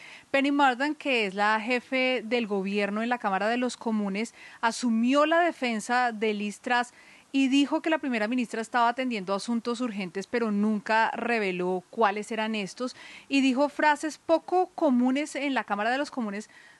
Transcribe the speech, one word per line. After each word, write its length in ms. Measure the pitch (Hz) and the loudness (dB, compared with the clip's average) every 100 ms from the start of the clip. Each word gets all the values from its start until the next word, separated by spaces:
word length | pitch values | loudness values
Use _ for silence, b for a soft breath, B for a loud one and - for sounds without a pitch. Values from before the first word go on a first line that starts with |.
| B B - | B B -2
Penny 200 | 277 277 | 0 2
Mordaunt, 460 | 285 269 240 294 302 | 4 4 2 -2 -2
que 280 | 285 240 | -2 0
es 80 | 202 | 0
la 260 | 196 208 220 | 0 2 0
jefe 600 | 220 247 - 262 254 247 | 0 -2 -2 0 0 -2
del 240 | 214 240 208 | -2 -2 -2
gobierno 560 | 202 196 202 202 214 | -2 -2 -2 -2 -2
en 60 | 233 | -2
la 80 | 240 | -2
Cámara 320 | 208 190 214 | -2 0 0
de 80 | 240 | 0
los 180 | 247 | -2
Comunes, 580 | - 233 214 202 196 233 B B B | -4 -4 -2 -2 -4 -6 B B B
asumió 640 | 226 - 247 226 240 285 | -4 0 0 2 4 4
la 160 | 302 330 | 4 4
defensa 720 | 349 - 247 214 - 247 240 | 2 0 -4 -4 -2 0 0
de 200 | 214 220 | 0 -2
Liz 280 | 208 208 - | -2 -4 -6
Truss 320 | 247 247 240 B B B _ | -2 0 -2 B B B _
y 160 | 269 269 | 0 4
dijo 360 | 277 269 311 | 4 4 0
que 80 | 330 | 0
la 80 | 311 | 0
primera 280 | 277 226 214 | 0 -2 0
ministra 320 | 254 226 226 | 0 -2 -6
estaba 300 | 214 247 233 | -2 2 2
atendiendo 460 | 240 254 214 185 | 2 -2 -4 -2
asuntos 460 | 196 - 233 233 233 | -2 -2 -2 -2 -2
urgentes, 440 | 254 202 180 196 | -4 -4 -6 -6
pero 240 | - 240 220 | -4 -2 0
nunca 600 | 202 214 208 - 220 220 | 2 2 0 2 2 2
reveló 720 | - 226 233 196 180 180 185 - | 0 -2 0 0 -2 -2 -2 -4
cuáles 400 | 226 220 208 202 | 0 2 0 -4
eran 240 | 220 220 | -4 -4
estos. 400 | 220 185 - 254 B B B - | -4 -6 -6 -10 B B B -2
Y 140 | 277 | 2
dijo 280 | 262 247 285 | 4 4 0
frases 480 | - 302 285 311 - | 2 2 2 -2 -6
poco 540 | - 320 - 359 359 | 0 0 2 0 0
comunes 640 | - 311 247 254 269 302 | 0 2 4 2 0 -2
en 180 | 285 277 | -4 -2
la 100 | 247 | -2
Cámara 280 | 208 202 220 | -2 -2 0
de 80 | 269 | -2
los 100 | 294 | -2
Comunes, 400 | 262 214 202 - B B | -6 -6 -6 -10 B B